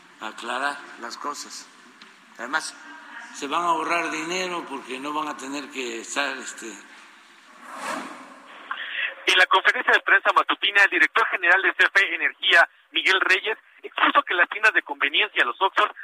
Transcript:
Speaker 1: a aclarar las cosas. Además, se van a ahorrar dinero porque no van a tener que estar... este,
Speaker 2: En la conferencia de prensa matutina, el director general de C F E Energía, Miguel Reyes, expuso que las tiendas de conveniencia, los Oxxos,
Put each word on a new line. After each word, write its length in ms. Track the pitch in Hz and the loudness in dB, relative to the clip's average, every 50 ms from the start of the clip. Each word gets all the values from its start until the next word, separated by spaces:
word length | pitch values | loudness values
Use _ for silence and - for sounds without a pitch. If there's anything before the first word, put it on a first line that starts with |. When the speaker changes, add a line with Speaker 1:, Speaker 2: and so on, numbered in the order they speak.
| - - - - | -20 -20 -16 -12
Speaker 1:
a 100 | 113 107 | -12 -12
aclarar 500 | 104 - 113 117 123 127 139 143 143 - - - - - | -10 -10 -8 -6 -4 -2 -2 -4 -4 -6 -10 -16 -14 -12
las 160 | 120 117 110 | -12 -12 -10
cosas. 500 | - - 143 143 - - - - - - - - - - - - - - - - - _ _ - - | -8 -8 -8 -8 -8 -12 -14 -16 -18 -18 -20 -20 -20 -20 -20 -20 -20 -20 -20 -20 -20 _ _ -16 -14
Además, 340 | 113 123 151 156 - - - - - - - - - - - - - - - | -8 -4 -4 -4 -4 -6 -10 -16 -18 -20 -20 -20 -20 -18 -18 -18 -18 -16 -12
se 100 | - 147 | -10 -6
van 160 | 135 147 170 | -2 -2 0
a 60 | 175 | 2
ahorrar 420 | 175 165 156 160 156 170 170 165 156 | 2 2 2 0 0 0 0 0 -2
dinero 560 | 151 156 156 165 180 185 185 180 175 170 139 | -4 -6 -6 -4 -4 -4 -4 -4 -6 -8 -8
porque 320 | 123 139 127 107 113 127 131 | -8 -10 -12 -10 -10 -10 -10
no 140 | 139 147 147 | -8 -6 -6
van 140 | 156 156 | -4 -4
a 100 | 151 135 | -6 -8
tener 320 | 120 131 135 139 147 135 120 | -10 -10 -10 -8 -10 -10 -10
que 320 | 123 131 127 120 117 113 | -10 -8 -8 -8 -8 -8
estar... 340 | 101 - - 135 143 135 135 | -10 -6 -4 -4 -4 -4 -4
este, 380 | 131 110 - - - 113 113 101 98 - - - - - - - - - - - - _ - - - - - - - - - - - - - - - - - - - - - - - - - - - - - - - - - - - - | -8 -10 -12 -12 -12 -14 -14 -14 -16 -20 -20 -20 -20 -20 -20 -20 -20 -20 -20 -20 -20 _ -20 -20 -20 -20 -18 -14 -12 -10 -8 -8 -8 -10 -12 -14 -18 -20 -20 -20 -20 -20 -20 -20 -20 -14 -12 -10 -10 -10 -8 -6 -6 -6 -6 -6 -4 -2
Speaker 2:
En 120 | 190 185 185 | 0 2 4
la 80 | 185 | 4
conferencia 440 | - - 196 - 208 214 247 247 - | 4 4 4 4 2 0 2 2 2
de 140 | 202 196 - | 2 2 4
prensa 260 | 185 185 196 - 208 185 | 4 2 4 4 2 2
matutina, 500 | 160 151 - - - - 202 202 202 196 | 2 2 2 -2 -2 -4 0 4 4 4
el 60 | 190 | 4
director 340 | 185 175 160 - - 220 220 | 4 4 2 2 4 2 0
general 320 | - 202 190 180 170 180 190 185 | 0 0 0 4 4 4 4 4
de 100 | 180 165 | 2 2
C 100 | - 185 | 4 2
F 140 | 180 - 196 | 4 4 2
E 140 | 196 165 165 | 2 2 0
Energía, 560 | 165 151 135 - _ - 185 180 170 165 - _ _ _ _ | -2 -2 -2 -2 _ 2 4 6 6 6 4 _ _ _ _
Miguel 280 | - 175 - 180 190 185 | -6 -2 2 2 2 2
Reyes, 360 | 165 175 185 190 196 - 226 - _ _ _ _ | 2 2 2 2 2 -2 -6 -6 _ _ _ _
expuso 400 | - - - - - 285 - - | -20 -8 -2 2 2 4 4 2
que 140 | - - 190 | 2 2 2
las 120 | 180 175 - | 2 2 0
tiendas 220 | - 208 214 220 | 0 2 2 4
de 120 | 185 - - | 4 2 0
conveniencia, 600 | - 143 139 147 139 151 190 208 202 - 170 139 | -2 -2 -2 -2 0 2 0 0 0 0 0 0
los 160 | 123 - - | 0 0 0
Oxxos, 300 | 190 190 - - 208 - - - | 0 0 2 2 0 0 -2 -8